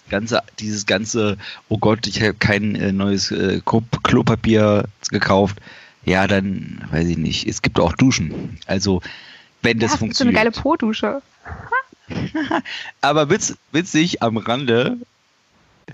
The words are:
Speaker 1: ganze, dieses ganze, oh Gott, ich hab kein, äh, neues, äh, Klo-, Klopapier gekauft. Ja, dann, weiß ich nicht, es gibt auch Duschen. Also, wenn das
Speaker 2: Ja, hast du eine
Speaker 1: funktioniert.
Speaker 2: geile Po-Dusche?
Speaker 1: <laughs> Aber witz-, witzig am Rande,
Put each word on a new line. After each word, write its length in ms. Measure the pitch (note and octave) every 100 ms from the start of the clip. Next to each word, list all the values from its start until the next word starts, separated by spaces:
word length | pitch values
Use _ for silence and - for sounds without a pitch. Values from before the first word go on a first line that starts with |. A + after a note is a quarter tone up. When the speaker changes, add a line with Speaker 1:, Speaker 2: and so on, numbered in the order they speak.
| -
Speaker 1:
ganze, 320 | G2+ A2 A#2+ - -
dieses 280 | G#2+ G#2 G2
ganze, 500 | G2 A2 A#2 G#2 G2 - - -
oh 80 | G#2+
Gott, 300 | G#2+ A2 -
ich 140 | -
hab 160 | G#2+ F#2+
kein, 340 | - G2+ G#2+ G2+
äh, 160 | G2+
neues, 380 | G2 G2+ G2 -
äh, 300 | F#2+ F#2+ F#2
Klo-, 200 | - A2+ A#2 -
Klopapier 840 | - B2+ B2 A2 A2+ G#2+ G#2+ G#2 G2 - -
gekauft. 480 | G#2 - G2 G2+ G2+ - - - _ -
Ja, 220 | F#2 F#2+
dann, 540 | G2 G2 F#2 E2 - -
weiß 160 | D#2+ E2+
ich 100 | E2
nicht, 300 | D#2+ - -
es 140 | -
gibt 180 | - -
auch 140 | F2
Duschen. 640 | - C3 - D#2 D2+ - - -
Also, 340 | F#2+ G2 F2+ - - - - _ _
wenn 180 | A#2 A#2
das 120 | A3
Speaker 2:
Ja, 20 |
hast 80 | -
du 40 | A2+
eine 40 |
Speaker 1:
funktioniert. 260 | - A#3+ G#3
Speaker 2:
geile 160 | A3+
Po-Dusche? 720 | - C4+ E4+ A3 A3 G#3+ C#4 - _ - - - B4+ C5 _ -
Speaker 1:
<laughs> 920 | - - D#4 C#4 E4 - - - -
Aber 280 | C#3 D3+ D3
witz-, 260 | E3+ - - _
witzig 500 | D3 F#3 D3+ F3+ -
am 160 | A#2 A2
Rande, 600 | A2+ B2 B2+ A#2 D3 A#3+ - _ _ _ _ _ _ _ -